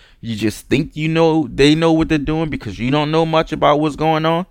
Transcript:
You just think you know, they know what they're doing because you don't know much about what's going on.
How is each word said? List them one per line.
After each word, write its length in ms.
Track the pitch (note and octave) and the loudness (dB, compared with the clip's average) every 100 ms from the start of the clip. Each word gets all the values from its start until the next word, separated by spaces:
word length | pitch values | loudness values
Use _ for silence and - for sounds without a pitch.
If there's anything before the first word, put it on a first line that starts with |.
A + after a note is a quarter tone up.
| - _ | -20 _
You 160 | A#2 A2 | -8 -2
just 300 | G#2+ - - | -2 -4 -2
think 300 | C3+ D#3+ D3+ | 0 0 -4
you 120 | D#3 | -2
know, 400 | D#3+ E3 D#3+ D3 | 2 2 2 -2
they 260 | B2 C#3+ | 2 4
know 180 | D#3 E3 | 4 2
what 160 | D#3+ D#3 | 2 0
they're 100 | D#3 | -2
doing 300 | C#3 D#3 D#3+ | -2 -2 -4
because 300 | C3+ G#2+ F2 | -6 -8 -6
you 120 | A#2+ | -2
don't 180 | D3 D3 | 0 0
know 160 | D#3+ D#3+ | 0 0
much 260 | D#3 E3 | 0 -2
about 280 | D3 D3 D3 | 0 2 2
what's 160 | D#3 C#3 | 0 -2
going 280 | D#3 D#3 | -2 0
on. 220 | D#3+ E3 F#3 | 0 -2 -4